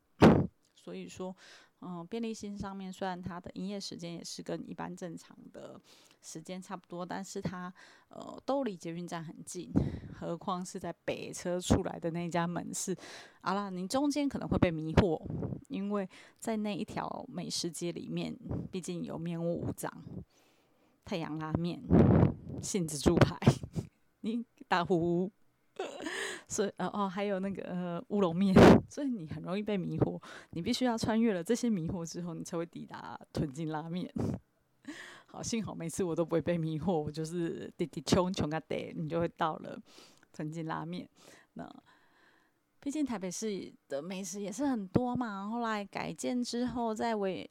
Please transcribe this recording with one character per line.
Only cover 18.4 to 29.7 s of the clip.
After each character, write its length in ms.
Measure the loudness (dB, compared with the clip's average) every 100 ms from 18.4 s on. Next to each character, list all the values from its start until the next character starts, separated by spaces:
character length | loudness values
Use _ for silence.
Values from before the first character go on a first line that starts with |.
| -4 -2 -2
毕 100 | -4
竟 220 | -4 -4
有 140 | -4 -4
面 200 | -2 0
屋 180 | 0 0
五 100 | -2
掌、 200 | -2 -6 -6 -10 -12 -14 _ _ _ _ _ _ _ -6
太 120 | -4
阳 200 | -4 -4
拉 140 | -2
面、 260 | -2 -2 -4 6 8 10 8 6 4 -8 -8
杏 260 | -2 0 0
子 100 | 4
猪 180 | 6 8
排、 220 | 8 8 4 4 0 -6
<laughs> 400 | -8 _ _ _
你 220 | -4 -4 -6 _ 0
打 180 | 2 4
呼， 460 | 4 4 2 2 -4 _ _ _
<laughs> 760 | -10 -8 -8 -6 -6 -6 -8 -4
所 200 | -2 0
以、 40 | 0
呃， 100 | -2
哦， 220 | 0 -2
还 140 | 0
有 160 | 0 0
那 100 | -2
个， 140 | -4
呃， 420 | -4 -4 -4 -4 -2
乌 120 | 4
龙 140 | 4 6
面， 180 | 8 12 12 12 6
所 140 | -4
以 40 | -2
你 200 | -4 -6
很 140 | -8
容 160 | -4 -2
易 60 |
被 120 | 0